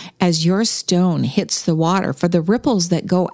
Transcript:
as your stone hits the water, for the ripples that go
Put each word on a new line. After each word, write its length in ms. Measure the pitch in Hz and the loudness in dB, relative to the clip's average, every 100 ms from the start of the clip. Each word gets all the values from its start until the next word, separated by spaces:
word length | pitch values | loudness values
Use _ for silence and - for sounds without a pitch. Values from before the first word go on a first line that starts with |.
| - - | -14 -2
as 260 | 180 160 165 | 0 2 2
your 180 | 190 | 2
stone 600 | 226 - - 175 180 147 | 0 -2 0 2 2 2
hits 380 | 127 165 180 - | -2 -2 -2 -4
the 120 | - | -2
water, 380 | 160 165 190 156 | 0 2 0 -2
for 160 | 135 175 | -2 0
the 120 | 175 | 0
ripples 480 | 160 240 294 214 175 | 0 0 2 0 0
that 140 | 175 | -2
go 240 | - 180 175 | 0 0 0